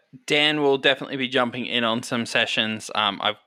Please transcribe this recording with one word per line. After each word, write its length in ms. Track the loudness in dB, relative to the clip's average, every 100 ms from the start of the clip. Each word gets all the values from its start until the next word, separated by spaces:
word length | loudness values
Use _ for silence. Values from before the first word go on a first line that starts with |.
| _ -14 0
Dan 340 | 2 4 4
will 160 | 2 4
definitely 400 | 2 0 -4 -6
be 120 | -2
jumping 360 | 0 0 -2
in 200 | -2 0
on 180 | 0 -2
some 240 | -2 -4 0
sessions. 640 | 0 0 0 -2 -4 -6
Um, 240 | -2 -2 0
I've 160 | -4 -4